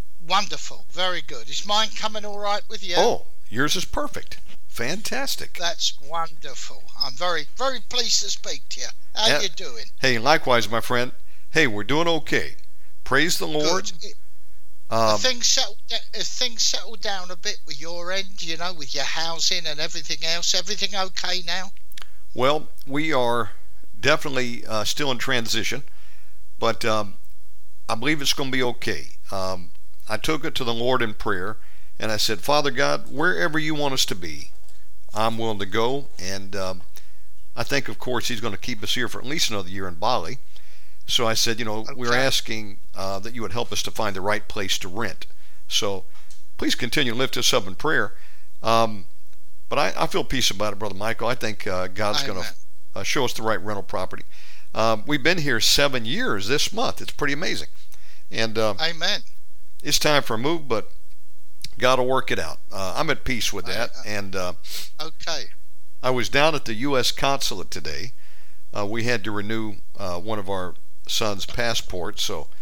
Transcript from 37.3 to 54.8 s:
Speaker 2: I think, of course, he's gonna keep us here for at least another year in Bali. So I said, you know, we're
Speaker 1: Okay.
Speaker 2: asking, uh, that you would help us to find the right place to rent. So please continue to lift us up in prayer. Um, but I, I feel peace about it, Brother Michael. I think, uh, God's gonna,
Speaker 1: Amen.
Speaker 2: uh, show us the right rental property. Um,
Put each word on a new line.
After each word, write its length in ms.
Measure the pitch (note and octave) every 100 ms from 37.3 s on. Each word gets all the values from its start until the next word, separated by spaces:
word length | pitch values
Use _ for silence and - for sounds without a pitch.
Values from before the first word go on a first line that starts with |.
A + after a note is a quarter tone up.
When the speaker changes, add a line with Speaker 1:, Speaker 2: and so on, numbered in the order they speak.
| - - -
Speaker 2:
I 80 | A#2
think, 240 | C#3 A2+
of 100 | A2
course, 300 | - B2 -
he's 100 | A#2
gonna 160 | A2 G2
keep 260 | - A2
us 120 | G2+
here 160 | B2+ A2+
for 100 | -
at 60 | A#2
least 240 | E3 -
another 180 | G#2 F#2
year 180 | G2 F#2+
in 100 | F2
Bali. 440 | A2 A#2+ E2+ B2+ - - - - - - -
So 200 | - A2+
I 60 |
said, 260 | A2 A#2 A2
you 60 | A2
know, 200 | G#2+ G#2
we're 180 | A#2 A#2+
Speaker 1:
Okay. 80 | B2
Speaker 2:
asking, 600 | C3+ - - A2 G#2 - - F#2+
uh, 240 | F#2+ G2
that 160 | A2 B2
you 60 |
would 100 | G#2
help 220 | A2+ A#2
us 100 | G2
to 80 | -
find 240 | - G#2+ F#2+
the 60 |
right 260 | G2 G#2+ -
place 300 | G#2+ G2 -
to 100 | G3
rent. 380 | F#2+ G3 - - - - - -
So 380 | - G#2 G2 - - - - - -
please 180 | D4+
continue 380 | - A#2+ D#3 B2+
to 60 | A2+
lift 180 | C3 B2+
us 160 | -
up 160 | B2+ F#2
in 80 | F#2
prayer. 400 | D3+ D3 G2+ - - - - -
Um, 440 | A2+ A2+ A2+ G#2 - - - - - - -
but 100 | C3
I, 260 | - -
I 40 | D#3+
feel 160 | F#3
peace 260 | C3+ C3+ -
about 220 | G2 G#2
it, 80 | G2
Brother 160 | G#2+ F#2+
Michael. 320 | G#2+ A2+ A#2
I 80 | B2+
think, 320 | A2 G#2+ G#2
uh, 200 | F#2 F#2+
God's 360 | G2 G#2+ C#3+
gonna, 160 | C#3 F#2
Speaker 1:
Amen. 140 | E2 - - - - -
Speaker 2:
uh, 80 |
show 220 | F#2+ C#3+ B2
us 80 |
the 80 | -
right 160 | A2 G#2
rental 240 | G2+ G2+
property. 400 | - G2 F#2 - - - - - -
Um, 300 | A2+